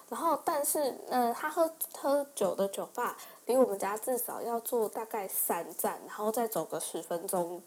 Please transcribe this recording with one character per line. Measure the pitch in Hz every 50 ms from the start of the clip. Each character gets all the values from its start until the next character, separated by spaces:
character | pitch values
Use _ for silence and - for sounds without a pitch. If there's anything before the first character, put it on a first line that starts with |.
| - -
然 | 233 233
后， | 320 330 294 -
但 | - 370 330 285 294
是， | - - 311 294 247 - - - -
呃， | - 247 240 233 233
他 | - - 302
喝， | 311 359 330 320 330 - - - -
喝 | - - 285 277 285 277 277 -
酒 | - 208 180 -
的 | - 196 196
酒 | - 202 175 - -
吧 | 240 240 196 - - - - - - -
离 | - 240
我 | 262 247
们 | 196 196 202
家 | 202 190 208 214
至 | - - 254
少 | 233 - - - -
要 | - 233 233 233
坐 | 233 - 254 233 214 208
大 | - 240 220
概 | 220 - 214 190 190
三 | - - - - 202 170 165 156 175
站， | - - 202 165 - -
然 | - -
后 | - 214 220
再 | 220 247 233 220
走 | - 170 156
个 | - - 160
十 | - - - 170
分 | 165 - 175 170 180 190
钟 | 196 180 175 170 180 175 -